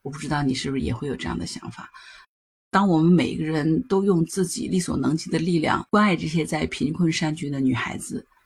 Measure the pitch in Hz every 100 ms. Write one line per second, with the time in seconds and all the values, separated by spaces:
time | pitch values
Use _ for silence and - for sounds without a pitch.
0 | 143 147 147 147 139 127 147 135 - 120
1 | 143 - - - - - - - - -
2 | - - - _ _ _ _ 196 202 160
3 | 165 175 127 - 156 156 151 160 - 196
4 | 196 175 160 - 180 - - 185 170 147
5 | 135 156 - 165 165 170 147 147 - 208
6 | 208 165 160 165 151 156 - - - 156
7 | 165 160 160 156 143 139 131 127 - -
8 | - - - _